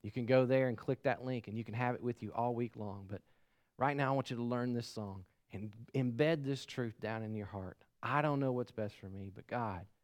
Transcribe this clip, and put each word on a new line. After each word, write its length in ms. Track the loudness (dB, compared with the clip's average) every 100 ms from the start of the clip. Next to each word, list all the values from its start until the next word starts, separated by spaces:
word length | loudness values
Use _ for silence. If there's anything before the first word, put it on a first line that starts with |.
You 60 | -4
can 160 | -4
go 200 | 6 6
there 240 | 8 6 4
and 80 | 0
click 260 | 0 0
that 220 | 2 0
link, 220 | -2 -4 -4
and 100 | -6
you 60 |
can 120 | -4
have 200 | 0 0
it 60 | 0
with 220 | -2 -4
you 80 | -4
all 220 | -2 0
week 220 | 0 -4 -4
long. 280 | -8 -8 -8
But 120 | -10 _ _ _ _ _ 0
right 200 | 2 4
now, 120 | 2
I 60 |
want 140 | 2 0
you 80 | -2
to 60 |
learn 300 | 0 0 2
this 140 | 0 -2
song 380 | -6 -6 -8 -12 _ _
and 200 | -8 -8 -10 -4
embed 520 | 0 2 4 4 4
this 200 | 0 -4
truth 340 | -4 -4 -4 -4
down 220 | -4 -2
in 120 | -4
your 120 | -4 -4
heart. 300 | -6 -8 -12 _ _
I 200 | 0 2
don't 180 | 4 2
know 140 | 2
what's 180 | 0 -2
best 240 | -4 -6
for 140 | -6 -12
me, 220 | -8 -10
but 120 | -12 -6
God 380 | -2 -2 -4 -10 _